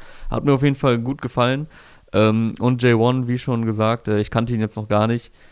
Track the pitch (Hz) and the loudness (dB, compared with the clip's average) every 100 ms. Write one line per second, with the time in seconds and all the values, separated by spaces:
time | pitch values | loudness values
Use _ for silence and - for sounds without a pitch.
0 | - - - 117 143 135 143 139 139 120 | -20 -12 -6 -2 2 4 2 2 0 0
1 | 120 139 123 - 123 135 156 - - - | -2 -6 -6 0 0 0 -6 -14 -20 -20
2 | _ - 110 110 113 - 123 123 123 113 | _ 2 2 2 0 0 0 2 4 4
3 | 117 131 123 123 - 120 113 110 110 120 | 2 0 -2 -4 -2 -2 -2 0 0 -2
4 | - 104 104 117 117 117 107 - 107 104 | -2 -2 0 -2 -2 -2 -4 -6 -2 0
5 | 110 117 - - - | 2 -2 -6 -20 -20